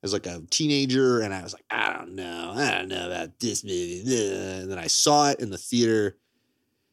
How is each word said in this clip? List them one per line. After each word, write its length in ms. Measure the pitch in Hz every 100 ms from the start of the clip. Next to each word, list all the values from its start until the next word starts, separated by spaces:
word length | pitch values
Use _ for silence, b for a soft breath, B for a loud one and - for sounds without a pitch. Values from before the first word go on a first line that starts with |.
as, 80 | 101
like, 120 | 101 90
a 160 | 87 85
teenager, 720 | - 156 143 135 131 131 123
and 120 | 107
I 80 | 95
was 120 | 90
like, 100 | - -
"I 220 | 113 -
don't 200 | - - 95
know. 380 | 87 85 85 120
I 160 | 143
don't 180 | 92 92
know 180 | 92 90
about 320 | 90 82 -
this 240 | 120 101
movie." 380 | 104 90 87 87
And 680 | 113 123 104 95 95 95 92
then 80 | 92
I 100 | 82
saw 420 | - - 147 143
it 100 | 139
in 100 | 117
the 80 | 95
theater. 600 | - 120 117 110 104 - _ _ _ _ _ _ _